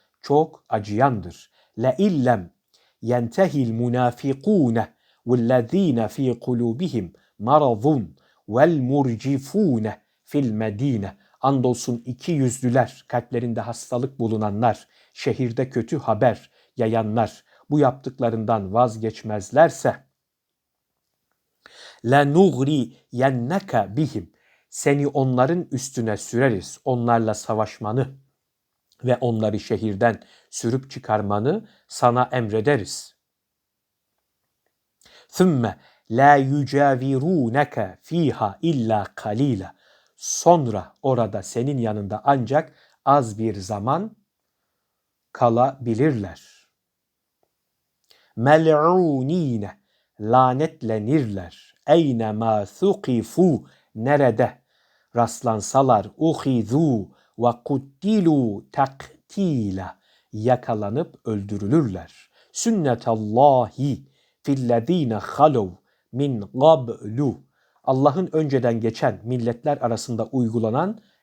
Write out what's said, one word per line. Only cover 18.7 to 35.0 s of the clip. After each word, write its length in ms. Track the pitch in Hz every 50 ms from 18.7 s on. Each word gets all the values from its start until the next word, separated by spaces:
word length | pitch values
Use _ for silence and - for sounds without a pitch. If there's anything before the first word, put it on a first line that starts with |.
| 98
vazgeçmezlerse 1300 | 117 123 120 110 110 113 110 104 - - 107 107 104 90 - 117 139 165 160 135 - - 135 - - _ _ _ _ _ _ _ _ _ _ _ _ _ _ _ _ _ _ _ _ _ _ _ _ _ _ _ _ _ _ _ _ _ - - - - - - _ -
لَنُغْرِيَنَّكَ 1900 | 113 131 143 147 143 143 175 202 185 135 123 135 139 156 139 117 - - _ _ _ - 120 127 139 135 123 117 127 175 196 202 - - 117 101 95 104
بِهِمْ. 320 | 139 160 127 - 107 87 - _ _ _ _ _ _ _ _
Seni 360 | - - - 147 143 143 143
onların 640 | 143 - 143 135 131 127 123 127 139 175 180 165 -
üstüne 460 | 139 131 - - - 127 113 110 104
süreriz, 640 | 101 - - - 117 135 135 110 92 85 - - - _
onlarla 500 | 139 127 123 117 120 117 117 113 110 107
savaşmanı 760 | - - - 110 107 107 - - - 113 104 113 131 135 135 - - _ _ _ _ _ _ _ _ _ _ _ _ _ _ _ _ -
ve 120 | 123 123
onları 440 | - 131 120 113 110 110 107 104 104
şehirden 640 | - - 117 92 107 107 101 98 117 117 107 - - _ _ _ _ _
sürüp 400 | - - - 117 117 131 131 -
çıkarmanı 800 | - 127 - - 110 107 101 98 104 104 107 139 180 226 220 - _ _ _ _
sana 400 | - - - 123 120 123 123 - -
emrederiz. 840 | 127 117 104 104 110 104 143 147 120 95 - - - - - _ _ _ _ _ _ _ _ _ _ _ _ _ _ _ _ _ _ _ _ _ _ _ _ _ _ _ _ _ _ _ _ _ _ _ _ _ _